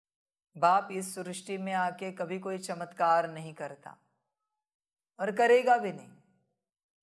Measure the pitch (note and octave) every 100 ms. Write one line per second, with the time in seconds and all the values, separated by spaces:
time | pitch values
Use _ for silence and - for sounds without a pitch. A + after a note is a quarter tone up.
0 | _ _ _ _ _ E3 E3+ F#3+ G3 F#3+
1 | F#3+ - F3+ F3+ - G3 F#3+ F#3 F3+ F3
2 | F#3+ F#3+ E3+ F#3 F#3+ F#3+ F#3+ F3 F3 -
3 | E3+ E3 E3 D#3+ D#3+ D#3 C#3+ C#3 C#3+ C#3+
4 | _ _ _ _ _ _ _ _ _ _
5 | _ - G3 G3+ A#3 B3 B3 A#3+ G#3 D#3
6 | - - _ _ _ _ _ _ _ _